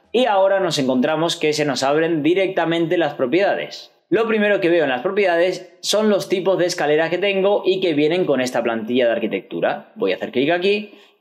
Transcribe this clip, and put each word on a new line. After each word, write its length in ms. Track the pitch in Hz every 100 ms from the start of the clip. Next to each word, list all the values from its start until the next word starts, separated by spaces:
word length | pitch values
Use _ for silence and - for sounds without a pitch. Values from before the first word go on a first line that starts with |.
| _
Y 140 | 233 254
ahora 340 | 202 196 196
nos 180 | 175 151
encontramos 600 | 131 131 147 156 165 -
que 160 | 156
se 100 | 147
nos 200 | 147 123
abren 380 | 135 151 165 165
directamente 760 | 143 185 185 185 160 170 165 175
las 160 | 151
propiedades. 800 | 147 127 165 196 101 73 - - _ -
Lo 180 | 190 226
primero 320 | 220 208 202
que 80 | 165
veo 160 | 175
en 60 | 143
las 140 | 123
propiedades 680 | 185 196 190 170 185 180 - -
son 300 | - 202 214
los 180 | 196 143
tipos 300 | 190 175 180
de 80 | 175
escalera 440 | - 151 151 160
que 80 | 170
tengo 460 | 202 190 190 202 180
y 140 | 190
que 140 | 180
vienen 320 | 147 151 180 156
con 160 | 131
esta 200 | 127 127
plantilla 440 | 117 113 107 127 120
de 80 |
arquitectura. 800 | 113 107 95 - 82 101 170 - 110
Voy 160 | 98
a 40 | 90
hacer 160 | 104
clic 180 | 123 143
aquí 460 | 175 190 208 208 - - _